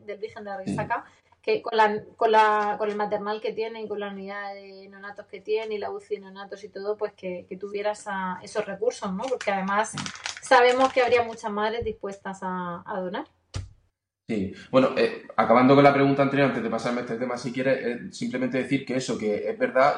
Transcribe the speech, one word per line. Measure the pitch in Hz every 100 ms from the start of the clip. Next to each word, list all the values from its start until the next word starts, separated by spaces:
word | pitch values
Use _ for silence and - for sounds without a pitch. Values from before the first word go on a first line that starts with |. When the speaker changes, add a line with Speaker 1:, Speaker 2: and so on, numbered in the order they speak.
| 208
Speaker 1:
del | 196
Virgen | 220 233
de | 208
la | 190
Speaker 2:
Sí. | 190
Speaker 1:
Risaca, | 202 208 233 - _ _ _
que | - 214
con | - 220
la, | 214 208 - -
con | 226
la, | 214 214 214 208 208
con | 214
el | 208
maternal | 208 208 202 214
que | 240
tiene | 208 220 226
y | 214
con | 208
la | 202
unidad | 196 196 202 202
de | 202 196 190 196
neonatos | 196 202 202 202
que | 202
tiene | 202 214 220 208
y |
la | 196
uci | 196 - 202
de |
neonatos | 190 190 202 196
y | 202
todo, | 190 202 208
pues | 214
que, | - 185 180 -
que | 190
tuviera | 202 202 208
esa, | 214 - 196 185 185
esos | 208 220 208
recursos, | 185 233 233 208
¿no? | 185
Porque | 262 254 -
además | 196 190 202 220 - - - - -
sabemos | - 247 247 254 262
que | 262
habría | 240 240
muchas | 226 226 226
madres | 202 220 233
dispuestas | 220 214 202 196 196 185
a, | 185 185 180 175 -
a | 202
donar. | 185 220 311 _ _ - - - _ _ _ _ -
Speaker 2:
Sí, | 110 92 - -
bueno, | 131 127 -
eh, | 113 - - -
acabando | 113 120 127
con | 139
la | 143
pregunta | 139 139 139
anterior, | 131 139 135
antes | 117
de | 110
pasarme | 113 123 120
a |
este | 120 117
tema, | 123 123
si | 123
quieres, | 123 131 127
eh, | 117 120 -
simplemente | - 120 123 127 127
decir | 120 139 -
que | 127
eso, | 127 113
que | 107 104 -
es | 113
verdad, | 175 127 143